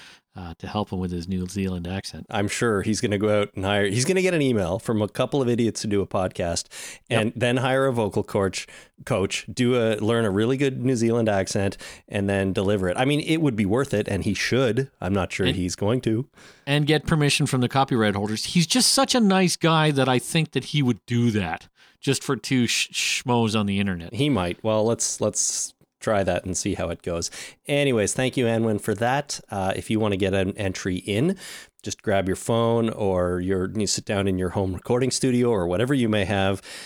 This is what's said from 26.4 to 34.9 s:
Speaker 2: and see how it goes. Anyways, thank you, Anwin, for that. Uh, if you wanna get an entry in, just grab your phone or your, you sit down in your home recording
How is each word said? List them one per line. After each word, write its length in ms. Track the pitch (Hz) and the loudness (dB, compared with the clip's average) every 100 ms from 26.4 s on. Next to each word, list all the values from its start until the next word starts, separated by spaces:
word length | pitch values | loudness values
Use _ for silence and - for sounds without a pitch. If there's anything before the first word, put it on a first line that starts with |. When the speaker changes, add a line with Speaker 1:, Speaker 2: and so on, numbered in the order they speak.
| 92 | -2
Speaker 2:
and 100 | 87 | -4
see 160 | - | -2
how 140 | 87 87 | -2 -4
it 140 | 82 | -6
goes. 280 | - 85 85 - - - - | -6 -4 -6 -10 -16 -16 -4
Anyways, 480 | 143 143 117 98 | 0 2 2 0
thank 200 | - 127 131 | 0 -2 0
you, 80 | 117 | 0
Anwin, 340 | 113 113 104 | 2 0 0
for 140 | - | -2
that. 440 | 101 117 135 147 - - | -2 0 0 -4 -10 -8
Uh, 240 | 101 95 98 | -4 -2 -4
if 140 | - | -2
you 100 | 107 | 0
wanna 160 | 107 98 | 0 0
get 160 | 98 | 0
an 240 | 98 95 - | 2 0 -2
entry 400 | 98 90 98 92 | -4 -4 -4 -4
in, 400 | - 101 156 196 - - - _ | -2 0 0 -2 -10 -18 -20 _
just 180 | - - | -12 -8
grab 240 | - 98 92 | 0 0 0
your 100 | 90 | -2
phone 520 | - 117 117 117 117 | 0 2 2 2 0
or 500 | - 104 90 90 90 | 0 0 0 0 0
your, 300 | 90 95 95 98 | 0 0 0 -2
you 80 | 98 | -2
sit 200 | - - | -2 -2
down 200 | 104 98 | 0 0
in 120 | 92 | 0
your 100 | 90 | -2
home 220 | 104 95 | 0 -2
recording 380 | 90 - | -4 -2